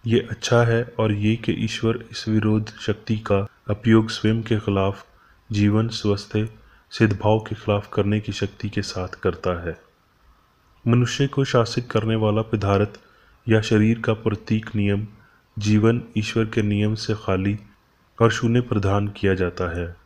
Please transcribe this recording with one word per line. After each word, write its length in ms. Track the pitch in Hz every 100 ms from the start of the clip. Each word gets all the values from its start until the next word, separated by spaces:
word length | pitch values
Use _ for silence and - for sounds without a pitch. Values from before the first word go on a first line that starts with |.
| 110
ये 140 | 110
अच्छा 420 | - - - 117
है 320 | 117 117 120 -
और 140 | 110
ये 240 | 101 104 113
कि 160 | 117
ईश्वर 520 | - 110 - 113 117 -
इस 180 | - -
विरोध 380 | 110 107 107 107
शक्ति 520 | - - 101 - 107
का 280 | 110 98 101 _ -
उपयोग 400 | 104 117 110 110
स्वयं 320 | - 107 113
के 160 | 107 107
खिलाफ 480 | - 98 98 101 - _ _ _ _
जीवन, 360 | 104 104 107 113
स्वस्थ, 500 | - 104 98 - 110 107 - - _ _
सद्भाव 480 | - 113 98 107 110
के 160 | 110
खिलाफ 360 | 110 - 101 -
करने 260 | - 101 104
की 120 | 101
शक्ति 380 | 98 98 - 104
के 120 | 104
साथ 260 | 98 - 90
करता 560 | - 95 90 92 87
है। 160 | 87 80 _ _ _ _ _ _ _ _ _ _ 117
मनुष्य 380 | 120 120 - 139
को 180 | -
शासित 460 | 135 123 113 - 120
करने 260 | 110 110 113
वाला 260 | 107 107
पदार्थ 580 | 107 107 98 98 104 - _ _ _ _ -
या 120 | 110
शरीर 400 | 107 107 110 117
का 120 | 117
प्रतीक 640 | 110 110 104 - 110 -
नियम 340 | 104 101 101 110 - _ _ _ -
जीवन 440 | 104 107 113 120 - 110
ईश्वर 260 | 104 113
के 180 | 110 113
नियम 320 | 104 104 104
से 200 | 107 -
खाली 440 | 104 - 92 98 104 - _ _ _ _ -
और 80 | 113
शून्य 300 | - 113 120
प्रदान 480 | 123 107 95 101 104
किया 260 | 104 98
जाता 440 | 92 90 - 90 85
है। 180 | 85 87